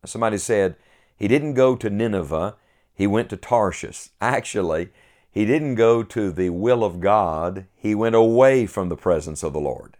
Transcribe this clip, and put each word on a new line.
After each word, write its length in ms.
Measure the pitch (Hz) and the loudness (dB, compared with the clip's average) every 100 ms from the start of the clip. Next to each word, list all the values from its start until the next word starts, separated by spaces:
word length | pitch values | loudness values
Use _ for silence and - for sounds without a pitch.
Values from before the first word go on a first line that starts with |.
| - | -12
Somebody 320 | 117 113 104 | -2 -2 -2
said, 380 | - 110 95 - _ _ _ _ | 0 2 2 -2 _ _ _ _
"He 140 | 104 | 2
didn't 240 | 139 151 | 2 2
go 240 | 131 131 123 | 2 2 2
to 120 | 110 | -2
Nineveh, 680 | 101 113 101 73 78 95 - _ _ _ | -2 -2 -2 -4 -4 -4 -8 _ _ _
he 140 | - 98 | -2 0
went 220 | 107 - | 0 -2
to 80 | 101 | -10
Tarshish." 720 | - 120 101 - - - - _ | -2 0 0 -4 -14 -14 -20 _
Actually, 720 | 113 127 - 107 87 80 90 _ _ _ _ | -2 -2 -4 -4 -2 -2 -6 _ _ _ _
he 140 | 98 107 | -2 0
didn't 280 | 151 151 | 0 0
go 300 | 117 117 117 | 2 4 4
to 280 | 110 120 101 | 0 -4 -4
the 200 | 82 90 | -2 -2
will 320 | 87 113 123 | -2 0 0
of 160 | 104 87 | 0 -2
God, 680 | 92 107 92 78 87 95 92 _ | 2 2 2 -2 -6 -8 -16 _
he 200 | 107 104 | -4 0
went 180 | 113 | 2
away 540 | 113 113 117 131 135 104 | 4 4 6 6 4 0
from 220 | - 90 | -4 -6
the 60 | 82 | -4
presence 460 | 92 82 78 76 | -2 -2 -2 -8
of 100 | 80 | -8
the 80 | 76 | -4
Lord. 380 | 73 58 - | -6 -8 -12